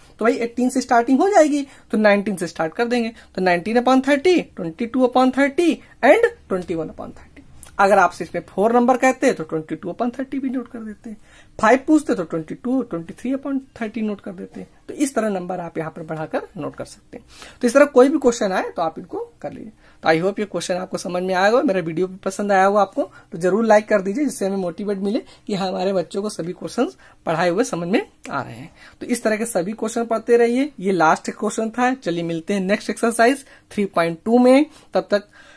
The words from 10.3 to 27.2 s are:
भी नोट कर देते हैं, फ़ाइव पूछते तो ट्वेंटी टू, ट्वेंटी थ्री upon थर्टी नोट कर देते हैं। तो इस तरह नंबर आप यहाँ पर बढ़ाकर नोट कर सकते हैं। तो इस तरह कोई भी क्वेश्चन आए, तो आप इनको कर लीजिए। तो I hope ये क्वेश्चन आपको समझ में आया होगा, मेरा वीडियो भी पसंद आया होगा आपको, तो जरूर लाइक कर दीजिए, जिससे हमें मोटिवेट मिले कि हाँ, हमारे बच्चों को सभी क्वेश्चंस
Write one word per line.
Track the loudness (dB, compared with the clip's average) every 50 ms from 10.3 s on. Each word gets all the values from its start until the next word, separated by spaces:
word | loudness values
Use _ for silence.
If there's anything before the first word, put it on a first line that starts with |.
| -8 -6
भी | -6 -6
नोट | -6 -6 -8 -10
कर | -12 -14
देते | -14 -14 -14 -16 -16 -16
हैं, | -18 -18 -20 -20 -20 -20 -20 _ _ 0
फ़ाइव | 4 4 4 4 4 2
पूछते | 2 2 2 0 -4
तो | -4 -4
ट्वेंटी | -4 -6 -8 -8 -8 -10
टू, | -8 -6 -4 -2 -2 -4
ट्वेंटी | -4 -6 -8 -10 -10 -12
थ्री | -10 -8 -6 -6
upon | -6 -6 -6 -6 -6 -6 -8 -12 -10
थर्टी | -10 -8 -6 -6
नोट | -6 -6 -6 -8
कर | -10 -14
देते | -14 -14 -16 -16 -16 -16
हैं। | -18 -18 _ _ _ -12
तो | -6
इस | -4 -4 -2 -2
तरह | -2 -2 -2
नंबर | -2 -4 -6 -6 -8 -8
आप | -8 -8 -8 -8
यहाँ | -8 -8
पर | -10 -12 -12
बढ़ाकर | -10 -8 -8 -8 -6 -6 -6 -8 -8 -10 -10
नोट | -10 -10 -10
कर | -12 -14
सकते | -14 -16 -20 _ _ -20 -20
हैं। | -20 -20 -20 -20 -20 -20 -8 -4
तो | -2 2
इस | 4
तरह | 4 4
कोई | 6 6 6 6 6
भी | 4 2
क्वेश्चन | 2 0 0 0 0 -2
आए, | -2 -2 -4 -4
तो | -4 -4
आप | -4 -4 -6 -8
इनको | -12 -12 -10 -10 -10 -12 -14 _
कर | -14 -14 -14
लीजिए। | -14 -16 -18 -20 _ _ _ _ _ 0
तो | 0
I | 2 2
hope | 0 -2 -2 -4
ये | -6
क्वेश्चन | -6 -6 -6 -6 -4 -6
आपको | -6 -6 -6 -8 -8
समझ | -8 -6 -6 -4 -4
में | -2 0
आया | 2 4 4
होगा, | 4 4 2
मेरा | 2 0 -2
वीडियो | -2 -4 -4 -4 -4 -4
भी | -4
पसंद | -8 -8 -8 -6 -4 -2 2
आया | 4 4 4
होगा | 4 4 4
आपको, | 2 0 0 -4 -6
तो | -6 -8 -16 -20 _ -8 -4
जरूर | 0 0 2 2 4
लाइक | 4 4 4 4 2
कर | 0 0
दीजिए, | 0 -2 -4 -2 -2
जिससे | -4 -4 -4 -4
हमें | -4 -4 -4
मोटिवेट | -4 -6 -6 -6 -6 -6 -4 -4
मिले | -4 -4 -4 -4 -6 -10 -16 -18 _ -6
कि | -6
हाँ, | -4 -4 -4
हमारे | -4 -2 -2 -2 -2
बच्चों | -2 -4 -4 -6 -6
को | -6 -6
सभी | -6 -8 -8 -8 -10
क्वेश्चंस | -10 -12 -8 -4 -2 -2 -2 -4 _ -20 -20 _ _